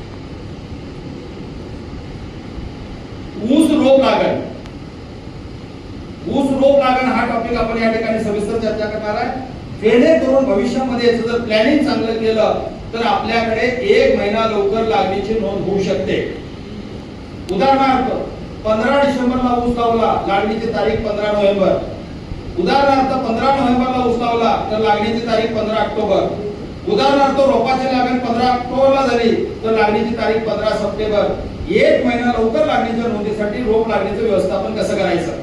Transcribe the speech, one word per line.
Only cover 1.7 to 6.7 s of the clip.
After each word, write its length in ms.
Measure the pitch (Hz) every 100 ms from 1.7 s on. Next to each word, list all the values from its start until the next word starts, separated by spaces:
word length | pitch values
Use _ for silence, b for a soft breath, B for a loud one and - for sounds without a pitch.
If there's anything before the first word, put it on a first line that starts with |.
| - - - - - - - - - - - - - - - - -
ऊस 260 | 220 302 320
रोग 300 | 285 254 269
लागण. 400 | 233 208 185 - - - - - - - - - - - - - - - - - - - 165
ऊस 200 | 277 262
रोग 280 | 262 277